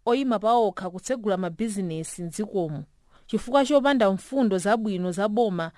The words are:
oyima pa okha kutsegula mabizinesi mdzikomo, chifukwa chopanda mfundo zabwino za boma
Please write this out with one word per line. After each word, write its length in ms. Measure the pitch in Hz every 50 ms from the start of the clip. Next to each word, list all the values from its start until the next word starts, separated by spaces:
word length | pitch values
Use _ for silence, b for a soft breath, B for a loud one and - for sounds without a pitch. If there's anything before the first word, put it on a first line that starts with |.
| -
oyima 320 | 233 240 277 277 254 226 196
pa 120 | 208 220 240
okha 320 | 240 220 196 - - 190 180
kutsegula 460 | 175 185 - - 269 240 208 214 190
mabizinesi 800 | 185 185 170 165 - 220 226 196 202 185 170 160 160 160 - - - 175
mdzikomo, 580 | 170 - - 214 208 - 190 170 156 151 151 147 - _ _ b b b b b
chifukwa 380 | b 220 208 - 240 262 277 262
chopanda 400 | 262 294 277 247 277 285 247 214 196
mfundo 440 | 190 180 - - 269 269 247 208 190
zabwino 520 | 185 190 202 226 226 208 214 190 175 180 180
za 140 | 170 190 202
boma 440 | 214 208 240 233 208 180 165 165 165 b